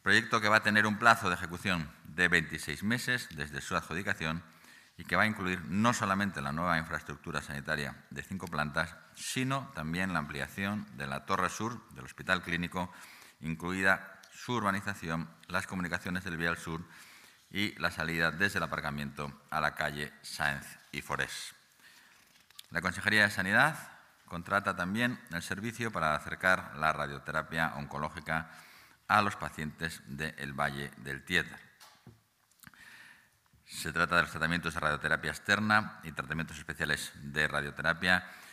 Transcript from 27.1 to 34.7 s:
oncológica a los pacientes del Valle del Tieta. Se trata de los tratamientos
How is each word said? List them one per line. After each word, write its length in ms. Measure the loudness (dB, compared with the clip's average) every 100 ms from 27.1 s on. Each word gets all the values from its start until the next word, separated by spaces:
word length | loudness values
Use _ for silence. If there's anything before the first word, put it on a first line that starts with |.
| -6 -4 -4 -2 0 0 -2
oncológica 760 | -6 -4 -4 -6 -4 -4 -4 -12 -20 -20 -20 -12 2
a 120 | 4
los 140 | 4 0
pacientes 640 | -6 -6 -6 -4 -6 -6 -10
del 520 | -6 -6 -6 -6 -2
Valle 320 | -2 -2 -6 -8
del 260 | -10 -8 0
Tieta. 340 | 0 0 -4 -18 _ -20 -20 -20 -20 _ _ _ _ -20 -20 -20 -20 -20 -20 _ _ _ _ -14
Se 260 | -8 -4
trata 240 | 2 4 4
de 60 |
los 100 | 2
tratamientos 420 | 0 0 0 0